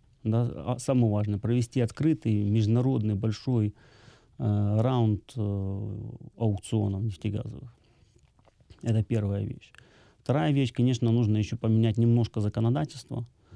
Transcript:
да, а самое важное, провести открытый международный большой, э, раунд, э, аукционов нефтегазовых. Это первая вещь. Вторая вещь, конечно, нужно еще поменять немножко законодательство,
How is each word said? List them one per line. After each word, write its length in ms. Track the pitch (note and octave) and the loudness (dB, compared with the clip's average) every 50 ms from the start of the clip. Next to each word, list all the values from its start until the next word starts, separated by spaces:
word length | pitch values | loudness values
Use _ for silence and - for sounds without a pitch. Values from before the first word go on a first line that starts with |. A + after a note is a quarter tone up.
| _ _ _ _ - | _ _ _ _ -2
да, 280 | A2 A2 A#2 A#2+ A#2+ - | 0 2 2 0 0 -4
а 240 | - D2 - B2 B2 | -6 -6 -6 -6 -4
самое 320 | - - C3+ B2+ A#2+ A2 | -2 0 2 4 4 4
важное, 280 | G#2 G#2 G#2 G#2 G#2 G2 | 2 2 0 0 -2 -2
провести 420 | - G#2+ A#2+ B2 A#2 - - C3 | -2 0 0 0 0 0 0 0
открытый 640 | A#2 A2+ - - C#3 D#3+ D#3 - - A2+ G#2+ G#2 G#2 | -2 -2 -2 -2 -2 0 0 0 0 0 0 2 2
международный 680 | G2+ G#2 A2+ G#2 G2+ A2+ A#2+ B2 C3 C3 A#2+ G#2+ G#2+ G#2+ | 2 2 2 4 4 4 2 2 2 0 0 0 -2 -2
большой, 600 | F#2+ G#2+ A2 G#2+ - - C3 B2 A2+ G#2+ G#2 - - - - - - - - - - _ _ _ - | -2 -2 -2 -4 -4 -4 -2 0 2 0 0 -2 -6 -16 -20 -20 -20 -20 -20 -20 -20 _ _ _ -4
э, 420 | - G#2+ G#2 G#2 G#2 G2+ G#2 A2 | -2 0 2 2 2 2 2 2
раунд, 520 | A2 C3 C3 B2 A2+ A2 G#2 F#2+ - - - | 2 2 2 2 2 2 2 0 -4 -10 -8
э, 640 | B2+ G#2 G2+ G2+ G2 G2 F#2+ G2 G2 G#2 G#2 G2+ G#2 G#2 A2 - - - - - | -6 -4 -4 -4 -4 -4 -6 -6 -6 -8 -8 -10 -10 -10 -12 -14 -16 -18 -20 -8
аукционов 640 | - A#2 A2 G2+ G2+ - - A#2 A2 G#2 G2 G2 F#2+ G#2+ | -2 -2 0 0 -2 -4 -2 -2 0 0 0 -2 -2 -4
нефтегазовых. 720 | A2+ F#2+ - - G#2 G2 G#2 - G#2+ A2 - C3+ A#2+ - _ _ _ _ _ _ _ _ _ _ _ _ _ _ _ _ _ - _ - - - | -4 -6 -4 -6 -4 -4 -4 -6 -8 -12 -14 -16 -18 -20 _ _ _ _ _ _ _ _ _ _ _ _ _ _ _ _ _ -20 _ -20 -8 -2
Это 200 | A#2 A2 A2+ G#2 | 0 0 0 0
первая 420 | - A#2+ A2 G#2 G2 G2 G2+ G#2 | 0 -2 -2 0 -2 -2 -2 -4
вещь. 280 | - - - - - _ - - - _ _ _ _ _ _ _ | -6 -8 -12 -16 -20 _ -20 -20 -20 _ _ _ _ _ _ _
Вторая 300 | - B2+ D3 D#3+ D#3 C#3+ | -2 0 0 2 2 2
вещь, 200 | C#3 C3+ A#2+ - | 2 2 0 0
конечно, 380 | - A#2+ B2+ B2+ A#2 B2 A#2 | 0 2 2 2 2 2 2
нужно 280 | A2+ A#2+ A#2 G#2 G#2+ G#2+ | 2 2 2 2 2 0
еще 180 | G#2+ - A2 | 0 -2 -4
поменять 420 | - - A2+ A2 A2 A2+ A2+ G#2+ - | -4 0 2 2 4 4 2 2 2
немножко 420 | A#2 A#2+ A#2 A#2+ A#2 - - A2 | 4 4 4 4 2 0 -2 -2
законодательство, 840 | G#2 G#2 - A2+ A2+ A#2 B2 D3+ D#3 - - B2 - - - A#2+ A#2 - _ _ _ _ - | -4 -2 -2 0 0 0 0 0 -2 -6 -8 -14 -14 -10 -10 -10 -10 -10 _ _ _ _ -20